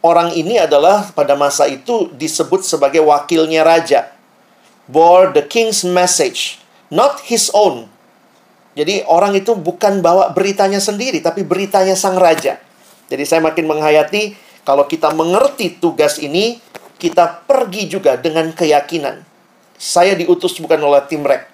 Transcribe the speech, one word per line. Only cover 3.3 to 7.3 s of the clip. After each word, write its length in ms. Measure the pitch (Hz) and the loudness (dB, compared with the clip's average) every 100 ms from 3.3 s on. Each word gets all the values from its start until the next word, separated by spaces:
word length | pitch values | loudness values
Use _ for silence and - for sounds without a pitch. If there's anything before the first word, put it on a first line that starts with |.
| 165 160 160 156 | -2 0 2 4
raja. 480 | 165 165 131 - _ _ _ _ _ _ _ - | 4 2 0 -2 _ _ _ _ _ _ _ -4
Bore 480 | 139 170 180 190 | 2 6 6 6
the 80 | 151 | 2
king's 400 | 147 233 226 214 | -2 -2 -2 -2
message, 800 | 180 180 180 - 135 - - - _ _ _ | -2 0 0 0 -2 -4 -10 -10 _ _ _
not 360 | 156 269 285 | 0 0 -2
his 240 | - | -4